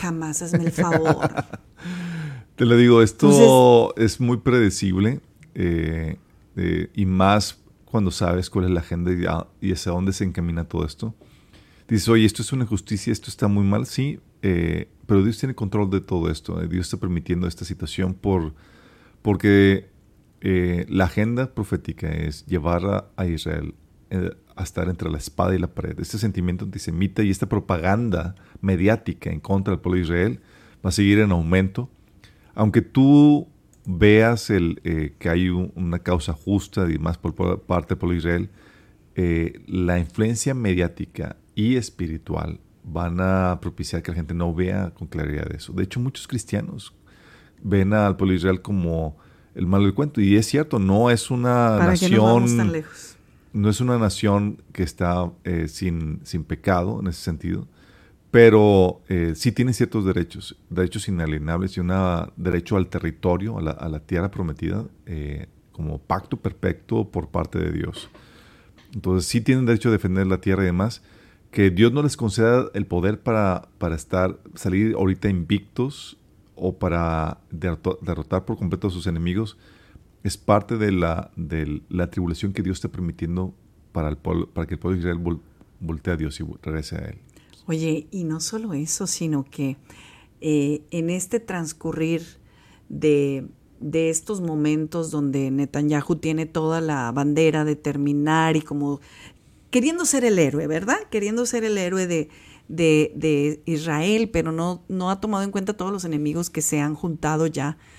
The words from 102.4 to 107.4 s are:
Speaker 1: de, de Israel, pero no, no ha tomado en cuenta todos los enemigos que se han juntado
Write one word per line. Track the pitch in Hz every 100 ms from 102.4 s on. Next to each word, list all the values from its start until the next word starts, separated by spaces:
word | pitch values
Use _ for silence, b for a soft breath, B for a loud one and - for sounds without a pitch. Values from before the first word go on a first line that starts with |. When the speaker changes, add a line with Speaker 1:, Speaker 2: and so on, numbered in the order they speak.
| B B -
Speaker 1:
de, | 160 160 151 151 147
de | 156 143 147 151 -
Israel, | 156 160 151 180 220 226
pero | 165 160
no, | 160 175 175 -
no | 185 180
ha | 196
tomado | 214 196
en | 196
cuenta | 196 190 214
todos | 185
los | 202
enemigos | 175 151 151 160 175
que | 160
se | 147 151
han | 147
juntado | 151 175 156 151 156